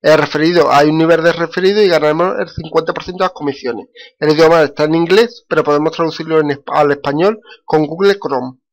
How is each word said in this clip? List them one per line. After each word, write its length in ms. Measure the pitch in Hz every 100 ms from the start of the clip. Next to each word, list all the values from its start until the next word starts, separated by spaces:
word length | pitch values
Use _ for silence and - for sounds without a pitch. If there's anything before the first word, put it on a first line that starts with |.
eh, 160 | 151 151
referido, 560 | 147 151 160 175 143
hay 160 | 135 151
un 80 | 160
nivel 260 | 160 165
de 80 | 165
referido 520 | 165 165 180 185 202
y 60 | 202
ganaremos 480 | 160 151 160 180 202
el 80 | 180
cincuenta 460 | - 160 160 156
por 100 | 160
ciento 180 | - 180
de 40 | 185
las 80 |
comisiones. 540 | - 143 135 127 113 - - - _
El 120 | 151
idioma 320 | 151 165 165
está 220 | 147 -
en 100 | 151
inglés, 500 | 165 170 190 233 - _
pero 160 | 160
podemos 300 | 147 147 156
traducirlo 480 | 156 165 156 160 160
en 120 | 147
esp-, 200 | 143 -
al 160 | 143 147
español 480 | 143 - 143 190 226 _ - -
con 180 | 156
Google 340 | 151 165 196 196
Chrome. 420 | 151 135 127 131 _